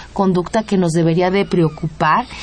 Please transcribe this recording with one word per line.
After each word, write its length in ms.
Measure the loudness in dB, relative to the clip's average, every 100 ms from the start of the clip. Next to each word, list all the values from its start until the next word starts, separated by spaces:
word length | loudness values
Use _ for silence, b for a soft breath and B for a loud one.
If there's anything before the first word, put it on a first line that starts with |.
| B
conducta 520 | -2 0 0 0 -2
que 140 | 0 0
nos 120 | 2
debería 400 | 2 2 2 2
de 140 | 2
preocupar 840 | 0 0 0 -2 -8 -2 2 2 0 B